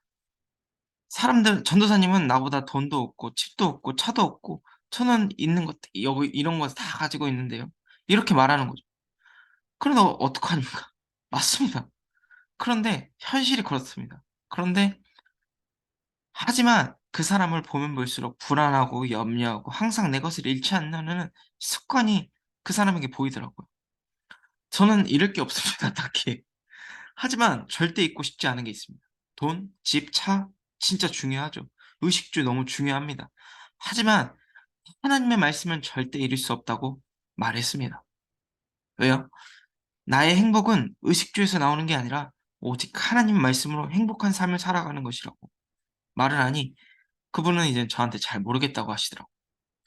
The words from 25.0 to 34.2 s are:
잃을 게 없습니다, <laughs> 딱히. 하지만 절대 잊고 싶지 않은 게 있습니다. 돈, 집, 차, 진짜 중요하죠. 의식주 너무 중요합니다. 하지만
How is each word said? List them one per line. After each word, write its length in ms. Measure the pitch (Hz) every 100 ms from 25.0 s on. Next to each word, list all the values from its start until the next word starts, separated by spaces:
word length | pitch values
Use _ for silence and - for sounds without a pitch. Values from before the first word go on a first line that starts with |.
| -
잃을 260 | 143 202
게 80 | 190
없습니다, 520 | 131 - - - -
<laughs> 0 |
딱히. 480 | - - - - 120 _ _ _ - - - - -
하지만 520 | 254 240 226 120 -
절대 340 | - 170 185
잊고 200 | 160 -
싶지 240 | 143 - 147
않은 160 | 123
게 80 | 113
있습니다. 320 | 104 - - _ _ _ -
돈, 320 | 147 175 196 -
집, 280 | - 147 143
차, 340 | - 196 196 196 _ _ _
진짜 280 | - 190 180
중요하죠. 600 | - 135 135 147 - 135 _ - _
의식주 420 | 170 - - 160
너무 220 | 127 127 131
중요합니다. 640 | - 143 139 147 131 - _ - - - _
하지만 560 | - 226 220 202